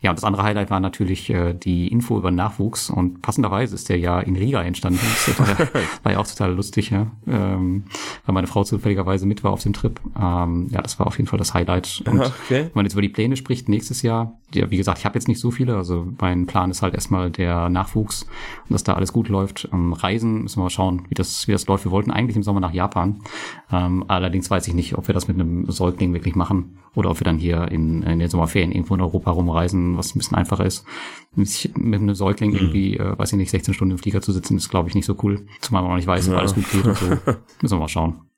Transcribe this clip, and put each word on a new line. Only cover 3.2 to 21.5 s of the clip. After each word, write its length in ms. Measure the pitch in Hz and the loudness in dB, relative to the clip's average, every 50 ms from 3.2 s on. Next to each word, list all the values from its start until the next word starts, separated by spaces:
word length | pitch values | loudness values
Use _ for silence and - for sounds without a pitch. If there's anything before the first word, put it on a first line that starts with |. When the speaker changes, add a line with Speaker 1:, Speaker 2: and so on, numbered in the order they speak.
Speaker 1:
passenderweise 540 | - - 113 - 123 101 92 98 127 113 98 | -6 -4 0 0 0 0 2 0 -2 -2 -4
ist 140 | 92 - - | -8 -2 0
der 80 | 98 87 | 0 2
ja 220 | 85 87 87 90 | 2 2 0 0
in 160 | 95 - 92 92 | 0 0 0 0
Riga 260 | 95 123 139 95 87 | 2 2 0 0 0
entstanden. 360 | 90 90 - - 92 92 90 117 113 110 107 - - | -2 -4 -2 0 0 0 2 2 0 0 0 0 0
Das 100 | 123 - | 2 4
war, 80 | 139 107 | 4 2
Speaker 2:
<laughs> 560 | 101 98 165 135 - 143 92 82 - - - | 4 2 0 0 0 -2 -2 -2 -6 -4 0
Speaker 1:
war 80 | - 98 | 0 2
ja 60 | 95 | 2
auch 80 | 107 - | 0 -2
total 260 | - - 104 92 90 | -2 -2 0 0 2
lustig, 340 | 92 98 - - 110 101 - | 0 -2 -2 -2 -2 0 0
ja. 160 | - 98 107 113 - - - - | 0 0 0 0 -4 -10 -6 -2
Ähm, 560 | 127 110 98 95 98 92 92 92 92 101 101 - - - - - - - _ | 0 0 2 0 0 0 0 0 0 -2 -4 -6 -12 -10 -10 -10 -12 -10 _
weil 80 | - 101 | 0 0
meine 140 | 95 90 - | 0 0 0
Frau 160 | - 104 101 | 0 0 0
zufälligerweise 600 | - - 101 - 107 101 95 92 92 95 98 92 | 2 0 0 2 0 0 2 2 0 0 2 2
mit 180 | 98 104 101 - | 0 0 0 0
war 80 | 101 | 0
auf 120 | 98 98 - | 0 0 0
dem 100 | 107 101 | -2 -2
Trip. 260 | - - 120 110 - - 104 - - | 0 0 -2 -2 -2 -10 -10 -4 -2
Ähm, 500 | 101 87 87 87 87 85 85 85 90 - | 0 0 2 2 0 0 0 -2 -2 -2
ja, 100 | 123 - | -4 -4
das 180 | - - - - | -4 -4 -2 -2
war 80 | - - | 0 -2
auf 100 | - - | 0 0
jeden 100 | - 95 | -2 0
Fall 100 | - - | 0 -2
das 140 | 90 - - | -2 0 0
Highlight. 480 | 90 87 87 90 90 - - - - - | 0 0 2 0 0 -2 -4 -10 -6 -2
Und 140 | - 120 - | 2 2 2
Speaker 2:
Okay. 400 | 135 127 127 - - - 127 131 151 | 2 2 -2 -6 -4 0 0 0 0
Speaker 1:
wenn 80 | 165 - | 0 0
man 100 | - 101 | 0 0
jetzt 80 | 101 101 | 0 2
über 80 | 101 | 0
die 80 | 101 101 | 0 0
Pläne 260 | 104 - 107 117 135 | 0 0 0 0 0
spricht, 320 | 127 - - 127 120 - - | -2 -2 -4 -4 -2 0 0
nächstes 340 | 101 113 - - 127 - - | 0 0 0 -4 -6 -2 0
Jahr, 360 | 113 113 113 117 113 113 - _ _ - | 0 0 0 -2 -2 -6 -14 _ _ 0
ja, 160 | 98 95 87 | 0 0 2
wie 60 | 92 92 | 2 0
gesagt, 220 | 95 - 90 - | 2 0 0 0
ich 60 | - | -2
habe 100 | 123 - | -2 -2
jetzt 120 | 123 123 - | 0 0 0
nicht 120 | 131 123 | -2 0
so 120 | - 120 | 0 -2
viele, 240 | 117 - 131 123 117 | 0 0 0 0 0
also 320 | 101 92 87 90 87 85 90 - - | -2 0 0 -2 -2 -2 -4 -4 -2
mein 260 | - 90 90 90 90 90 | 0 0 2 2 0 0
Plan 240 | - 95 90 92 | 0 0 0 0
ist 100 | 92 - | 0 0
halt 120 | - 92 87 | -2 -2 -2
erstmal 340 | - - - 95 92 92 90 | -2 -2 0 0 0 0 -2
der 400 | 82 - 92 87 87 85 85 87 | 0 0 0 0 2 2 2 2
Nachwuchs 540 | 87 90 95 - - 113 110 107 - - - | 2 0 0 0 0 -2 -2 -2 -4 -8 -10
und 480 | - - - - - - - - - - | -10 -12 -12 -12 -12 -14 -16 -4 -2 -2
dass 100 | - - | 0 2
da 100 | - 95 | 0 0
alles 180 | - 95 92 - | 2 0 0 2
gut 140 | 117 110 101 | 0 2 2
läuft. 380 | 104 98 95 98 98 - - - - | 2 0 0 0 -4 -8 -10 -2 0
Ähm, 200 | 90 87 87 87 | 0 2 2 0
Reisen 500 | 82 - 92 101 113 113 113 110 107 - | 0 0 0 0 0 0 0 0 0 -2
müssen 140 | - - 98 | -4 -2 -2
wir 40 | 92 | -2
mal 60 | 90 | -2
schauen, 360 | - - 95 95 90 90 90 - | 0 0 0 0 0 -2 -2 -4
wie 60 | - | -2
das, 320 | - 92 - - - - | -2 -2 -4 -4 -6 -2
wie 40 | - | 0